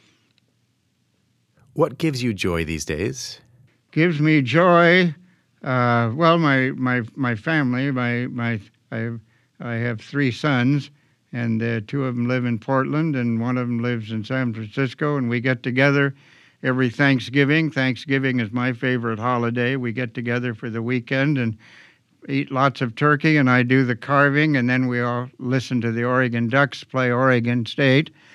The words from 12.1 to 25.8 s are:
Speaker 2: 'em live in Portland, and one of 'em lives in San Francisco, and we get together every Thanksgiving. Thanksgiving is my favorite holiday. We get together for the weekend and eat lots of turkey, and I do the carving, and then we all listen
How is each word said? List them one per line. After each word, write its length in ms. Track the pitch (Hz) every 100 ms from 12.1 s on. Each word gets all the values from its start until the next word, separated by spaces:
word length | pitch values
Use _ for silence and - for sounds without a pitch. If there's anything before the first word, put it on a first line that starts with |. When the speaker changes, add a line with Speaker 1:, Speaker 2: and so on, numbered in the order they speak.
| 120
Speaker 2:
'em 120 | 120
live 180 | 127 123
in 120 | 113
Portland, 580 | - 135 135 147 160 135
and 240 | 120 113
one 180 | 120 127
of 100 | 120
'em 140 | 120
lives 300 | 120 120 107
in 120 | 110
San 300 | 104 131 123
Francisco, 640 | 113 110 135 131 - 151 147
and 140 | 120
we 100 | 120
get 240 | 131 123
together 520 | 135 123 143 143 139 139 _ _ _ _
every 260 | 131 127 127
Thanksgiving. 800 | 110 139 131 113 131 139 156 160
Thanksgiving 680 | 143 131 120 - 135 135 123
is 120 | 107
my 220 | 123 127
favorite 460 | 120 135 127 117 107
holiday. 560 | 120 123 117 120 120 135
We 160 | 123
get 220 | 113 123
together 400 | 123 117 120 123 107
for 140 | 120
the 120 | 113
weekend 560 | 113 127 117 135 143 139
and 180 | 113 107 - - - _ _ _ -
eat 240 | 139 143
lots 300 | 131 135 123
of 140 | 123 113
turkey, 420 | 147 143 156 151
and 120 | 131
I 120 | 123
do 240 | 123 131 123
the 100 | 120
carving, 640 | - 139 143 143 156 139
and 120 | 120
then 180 | 127 127
we 140 | 120
all 280 | 120 120 123 -
listen 440 | 127 131 117 127